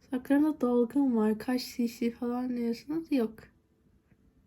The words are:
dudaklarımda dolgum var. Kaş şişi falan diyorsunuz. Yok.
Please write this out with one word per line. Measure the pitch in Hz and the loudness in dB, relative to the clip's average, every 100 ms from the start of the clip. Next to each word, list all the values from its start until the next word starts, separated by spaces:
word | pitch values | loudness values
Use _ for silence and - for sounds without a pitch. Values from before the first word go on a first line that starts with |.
| _ | _
dudaklarımda | 254 - 277 302 302 | -8 2 4 4 2
dolgum | 247 240 233 285 277 233 | 2 2 2 2 2 2
var. | 214 214 | 2 0
Kaş | - 254 | -2 -4
şişi | - - 233 - 233 | -4 -4 -4 -2 -4
falan | 233 240 247 254 240 | -4 -6 -4 -4 -4
diyorsunuz. | 233 233 277 311 330 | -4 -4 -6 -6 -2
Yok. | 277 220 220 - _ _ _ _ _ _ _ _ _ | 0 0 -4 -20 _ _ _ _ _ _ _ _ _